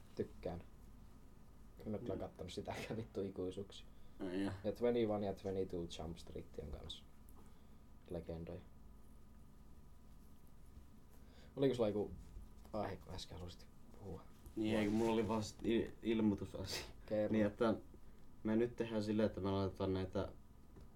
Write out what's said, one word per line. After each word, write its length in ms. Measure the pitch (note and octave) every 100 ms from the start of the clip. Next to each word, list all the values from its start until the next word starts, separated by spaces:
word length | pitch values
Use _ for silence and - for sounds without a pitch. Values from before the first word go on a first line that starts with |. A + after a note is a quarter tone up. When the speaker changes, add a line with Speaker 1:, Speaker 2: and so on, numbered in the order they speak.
| -
Speaker 1:
Tykkään. 480 | - G#2 - F2 E2+ - - - - - - - - - - - - A2
En 80 |
oo 40 | G#2
kyllä 160 | -
Speaker 2:
Mm. 60 | F#2
Speaker 1:
kattonut 320 | F#2 - F2+
sitäkään 440 | - F2+ - F2+ A2
vittu 240 | A2+ -
ikuisuuksia. 640 | G2 F#2+ F2+ G2 G2+ - - - - -
Speaker 2:
Ai 220 | G2 F#2
jaa. 80 | G2 F#2+
Speaker 1:
Ja 80 | G#2+
twenty-one 540 | G2+ A#2+ A#2+ A2 G#2 G2+
ja 60 |
twenty-two 680 | F#2+ G2 F#2+ F#2+ F2 E2+ -
Jump 160 | D#2+ E2+
Street 280 | - E2 - -
on 80 | D2+
kans 320 | C#2+ - - - - - - - - - - - - -
legendoja. 500 | E2+ - E2 E2+ E2+ - - - - - - - - - - - - - - - - - - - - - - - - - - - - - -
Oliko 180 | C#3
sulla 140 | A#2 G#2+
joku 220 | G#2 G2 - - - - - -
aihe, 240 | G#2+ F#2 F2+
kun 180 | -
äsken 240 | F#2 - F2
halusit 280 | F2 - - - -
puhua? 300 | - F#2+ - - - - -
Speaker 2:
Niin, 180 | G#2+
Speaker 1:
Vai? 80 | A2
Speaker 2:
ei, 60 | G#2+
kun 60 | A2
mulla 140 | A2+
oli 160 | A2+ G#2
vaan 140 | A2
sit 240 | G#2 - G2
i-, 240 | A2+ - -
ilmoitusasia. 800 | - A2+ G#2+ G2 F#2+ - F#2+ - - - -
Speaker 1:
Kerro. 260 | G#2+ G#2
Speaker 2:
Niin, 140 | A2 G#2
että 280 | - A2+ G2+ - - - - - -
me 140 | A2 A2
nyt 200 | A#2+ -
tehdään 260 | A2+ A2
silleen, 240 | G#2 G#2+ G#2
että 140 | -
me 100 | G2
laitetaan 440 | G2 F#2+ - F#2+
näitä 340 | F#2 F#2 G2 - - - - - - -